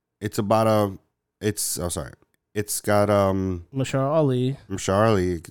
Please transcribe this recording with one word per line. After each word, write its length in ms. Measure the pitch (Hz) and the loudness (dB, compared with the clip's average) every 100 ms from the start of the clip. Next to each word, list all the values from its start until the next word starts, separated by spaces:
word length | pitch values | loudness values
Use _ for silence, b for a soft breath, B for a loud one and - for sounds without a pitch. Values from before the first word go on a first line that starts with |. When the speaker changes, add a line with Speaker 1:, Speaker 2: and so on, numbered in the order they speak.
| _ _ | _ _
Speaker 1:
it's 180 | 104 - | -6 -4
about 300 | 101 110 110 | 0 2 4
a, 280 | 107 101 92 _ _ _ _ | 2 0 -4 _ _ _ _
it's, 400 | 107 104 - - | -4 -4 -4 -4
oh, 80 | 87 | -6
sorry. 240 | 85 67 - _ _ _ | -6 -8 -14 _ _ _
It's 260 | 107 104 - | -8 -6 -4
got, 300 | - 104 104 | 2 4 4
um, 560 | 101 98 95 95 87 85 | 4 4 2 -2 -4 -6
Speaker 2:
Mahershala 380 | 135 131 135 135 | -6 -2 -2 0
Ali. 440 | 160 147 127 127 139 - | 2 2 0 -2 -4 -8
Speaker 1:
Mahershala 380 | 95 - 98 113 | -6 0 2 4
Ali. 340 | 101 90 85 - | 2 0 -4 -8